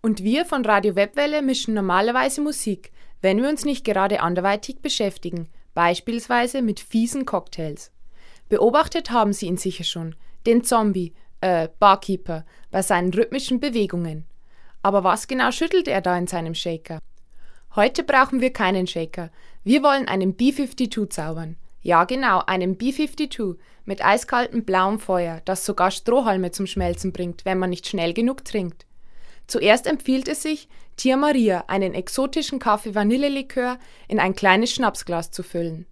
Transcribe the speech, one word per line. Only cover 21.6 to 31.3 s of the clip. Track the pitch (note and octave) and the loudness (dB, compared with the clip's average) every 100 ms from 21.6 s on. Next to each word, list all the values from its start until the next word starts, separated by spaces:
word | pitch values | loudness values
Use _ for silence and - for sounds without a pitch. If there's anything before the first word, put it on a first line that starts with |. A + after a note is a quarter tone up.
| - - | -14 -8
Ja, | - E3+ | 4 4
genau, | F#3 C4 B3+ F#3 - | 4 2 2 2 2
einen | F#3+ F3+ F#3+ | 0 0 0
B | A#3+ | -2
fifty-two | C#4 D4+ - D4 - G3+ F3 - - - | 0 -4 -2 -6 -4 -6 -6 -16 -18 -10
mit | G3 - | 0 4
eiskaltem | - - B3 B3 A#3 | 4 4 0 0 -2
blauem | G#3 F#3 F#3+ G#3+ | 2 2 4 0
Feuer, | - F#3 E3+ D#3+ - | 0 0 0 -4 -4
das | F#3 - | -2 -2
sogar | G3 F#3 | 2 2
Strohhalme | - - B3 A#3 F#3+ F3+ | 2 2 2 4 2 0
zum | - F#3+ | -4 -4
Schmelzen | - F3+ F3 F#3 | -2 -2 -2 -4
bringt, | F3+ F3 E3+ F#3+ | -4 -6 -4 -2
wenn | F#3+ | 0
man | F#3 | 0
nicht | F3 - | -4 -4
schnell | G3 E3 | -2 0
genug | F3 A#3 C4 - | 0 0 -2 -6
trinkt. | G#3 F3+ - - - - - - - - | -6 -6 -10 -20 -18 -16 -14 -14 -16 -4
Zuerst | - G3+ A#3 - | 2 4 4 2
empfiehlt | D4+ - C4 C4 | -2 0 -2 -2
es | D4+ | -4
sich, | D#4 D4+ - - - - | -4 -4 -8 -20 -16 -2
Tia | B3+ C4 | 2 4
Maria, | D4 | 4